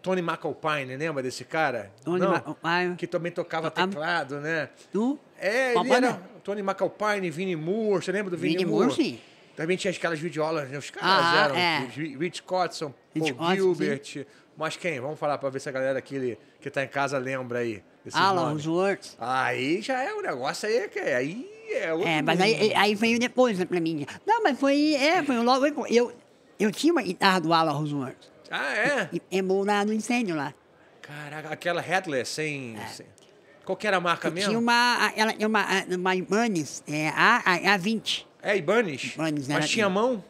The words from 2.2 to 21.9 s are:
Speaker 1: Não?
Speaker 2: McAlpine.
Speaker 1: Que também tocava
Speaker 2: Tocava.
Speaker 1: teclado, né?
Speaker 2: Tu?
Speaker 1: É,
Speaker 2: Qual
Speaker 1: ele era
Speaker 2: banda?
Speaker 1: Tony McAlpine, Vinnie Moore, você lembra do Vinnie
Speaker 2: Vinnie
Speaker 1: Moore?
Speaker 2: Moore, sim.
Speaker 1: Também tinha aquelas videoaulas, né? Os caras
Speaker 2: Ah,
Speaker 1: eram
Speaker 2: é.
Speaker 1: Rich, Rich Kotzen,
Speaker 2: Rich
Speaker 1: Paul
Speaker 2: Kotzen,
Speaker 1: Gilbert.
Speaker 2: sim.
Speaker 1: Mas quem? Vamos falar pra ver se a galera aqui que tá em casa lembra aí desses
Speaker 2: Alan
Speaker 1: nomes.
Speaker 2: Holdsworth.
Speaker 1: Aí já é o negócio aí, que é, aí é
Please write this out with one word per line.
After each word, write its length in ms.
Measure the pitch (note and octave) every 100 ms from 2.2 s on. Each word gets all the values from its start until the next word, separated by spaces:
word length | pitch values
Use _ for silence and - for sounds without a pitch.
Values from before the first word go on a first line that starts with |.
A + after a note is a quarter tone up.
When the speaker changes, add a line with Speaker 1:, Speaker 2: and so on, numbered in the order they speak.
Speaker 1:
Não? 120 | F#3
Speaker 2:
McAlpine. 640 | F3 D3 D#3 D#3+ E3+ F3+ F3+
Speaker 1:
Que 100 | E3
também 240 | F3 E3
tocava 360 | E3+ E3 D#3+ D#3
Speaker 2:
Tocava. 180 | D#3 F#3
Speaker 1:
teclado, 520 | G3 D#3+ F3 C#3 C#3+
né? 300 | D3 E3 C3+ - -
Speaker 2:
Tu? 260 | F#3 A#3+ D4 - -
Speaker 1:
É, 340 | F3+ A#3 C4
Speaker 2:
Qual 100 | A#3
Speaker 1:
ele 80 | A#3+
era 180 | B3+ B3+
Speaker 2:
banda? 100 | F#3+ - F3+
Speaker 1:
Tony 200 | - G#3
McAlpine, 680 | F#3+ F#3+ F#3 - G#3+ G#3 F#3
Vinnie 260 | D3 F#3+ E3+
Moore, 460 | D#3 G#3+ G#3+ F#3+
você 80 | E3+
lembra 180 | F#3 G3
do 60 | F3
Vinnie 220 | - E3
Speaker 2:
Vinnie 120 | F#3
Speaker 1:
Moore? 160 | D#3+ A#3
Speaker 2:
Moore, 100 | -
sim. 160 | B3 A#2+ - - -
Speaker 1:
Também 220 | - D#3+ F#3
tinha 140 | G3
aquelas 280 | E3+ E3+ E3
videoaulas, 500 | E3+ D3 D#3 E3 C#3
né? 60 | C#3+
Os 120 | -
caras 180 | - F3
Speaker 2:
Ah, 340 | F#3+ E3+ F3
Speaker 1:
eram 120 | F3 C#3
Speaker 2:
é. 220 | F3 D#3 C3
Speaker 1:
Rich, 220 | A#2 D#3 C3
Rich 240 | F3 -
Kotzen, 520 | - F#3 E3+ - D3+ B2 _
Speaker 2:
Rich 180 | D#3+ D#3
Speaker 1:
Paul 140 | B2 E3
Speaker 2:
Kotzen, 80 | F#3+
Speaker 1:
Gilbert. 420 | F#3+ E3 D3+ C#3
Speaker 2:
sim. 200 | - D3 C3 - _ -
Speaker 1:
Mas 200 | D#3 -
quem? 240 | F3+ D3
Vamos 180 | C3 D3+
falar 180 | D#3 C#3
pra 100 | C#3
ver 100 | C3
se 80 | D3+
a 40 |
galera 260 | C3+ C3 C3
aqui 400 | - C#3 B2+ G#2+ - _
que 100 | C#3
tá 120 | -
em 60 | C3+
casa 300 | C#3 C#3 C#3
lembra 400 | B2+ C3+ B2 A#2+
aí 220 | A#2+ G#2 - _
desses 140 | - -
Speaker 2:
Alan 280 | F#3 F#3 D#3
Speaker 1:
nomes. 160 | D3+
Speaker 2:
Holdsworth. 520 | D3+ E3+ F#3+ F#3+ - -
Speaker 1:
Aí 640 | A#2 B2+ B2 B2 C3 F3+
já 200 | G#3+ C4
é 100 | C#4+
o 80 | G#4+
negócio 440 | F#4+ C#3+ C3+ F3 G#3+
aí, 200 | A#3 G4+
que 100 | -
é, 160 | F4 B2+
aí 300 | C3+ G3+ F#4 G#4+ A4
é 200 | G4+ F#3